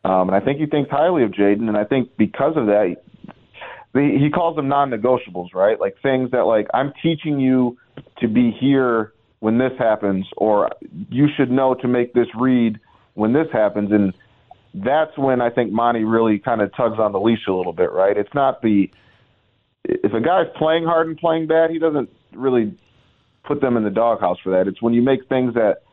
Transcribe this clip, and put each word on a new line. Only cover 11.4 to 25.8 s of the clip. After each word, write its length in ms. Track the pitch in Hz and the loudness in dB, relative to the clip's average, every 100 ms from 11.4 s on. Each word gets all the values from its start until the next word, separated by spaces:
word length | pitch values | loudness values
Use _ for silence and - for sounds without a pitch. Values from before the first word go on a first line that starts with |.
| 131 | 0
know 240 | 127 131 | 2 0
to 140 | 127 123 | 0 0
make 260 | 123 120 | -2 0
this 140 | 120 117 110 | 0 -2 0
read 420 | 127 127 117 107 _ _ _ | 0 2 0 -2 _ _ _
when 180 | - 107 | -2 0
this 180 | 135 160 | 2 0
happens." 400 | 117 107 104 101 | 0 0 0 0
And 240 | 104 98 - _ _ _ - _ | 2 2 -2 _ _ _ -20 _
that's 460 | 95 104 147 156 - | -8 -2 0 -2 -2
when 220 | 139 127 | 0 2
I 100 | 120 | 0
think 220 | 123 113 | 0 -2
Monty 320 | 107 117 117 | 0 0 0
really 340 | 110 113 113 104 | 0 2 2 0
kinda 300 | 131 117 101 | -2 -2 -2
tugs 320 | - 120 110 | 0 -2 0
on 100 | 107 | 0
the 80 | 98 | 2
leash 300 | 110 113 - | 0 0 -2
a 40 | |
little 200 | 92 87 | -4 -4
bit, 180 | 82 90 | -2 -2
right? 260 | 90 98 104 | 2 0 0
It's 160 | 101 | -2
not 280 | 143 135 127 | 0 -2 0
the, 260 | 113 101 95 _ _ _ _ _ _ _ _ _ | 0 2 0 _ _ _ _ _ _ _ _ _
if 300 | - - - | -6 -2 -2
a 60 | 110 | -2
guy's 260 | 160 185 165 | 0 0 -2
playing 300 | - 156 165 | -2 -2 0
hard 240 | 165 165 165 | 0 -2 -2
and 100 | 160 | -4
playing 300 | 170 165 160 | -2 -2 0
bad, 220 | 160 165 | 0 2
he 100 | 165 | 0
doesn't 280 | 160 147 127 _ _ | -2 -2 -6 _ _
really 400 | 95 131 123 110 90 _ _ _ _ _ _ | -6 0 0 0 -6 _ _ _ _ _ _
put 180 | - 147 | -8 -2
them 160 | 139 120 | 0 0
in 60 | |
the 80 | 104 | -2
doghouse 480 | 101 117 113 90 90 | 0 0 0 -2 -4
for 120 | 92 | -2
that. 180 | 92 95 | 0 0
It's 120 | 95 | -2
when 140 | 117 | 0
you 80 | 117 | 2
make 240 | 127 135 - | 2 0 -2
things 280 | 131 127 | -2 -2
that 280 | 120 107 - | 0 0 0